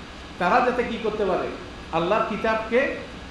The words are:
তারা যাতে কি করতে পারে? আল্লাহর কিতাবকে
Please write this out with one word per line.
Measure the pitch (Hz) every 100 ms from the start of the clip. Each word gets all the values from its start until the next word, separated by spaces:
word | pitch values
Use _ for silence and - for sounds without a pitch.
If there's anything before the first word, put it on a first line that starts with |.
| - - - -
তারা | 175 240
যাতে | 247 240
কি | 233 220
করতে | 220 -
পারে? | 196 165 127 - - - -
আল্লাহর | 165 170 220 220
কিতাবকে | 208 226 220 220 233 277 - - - -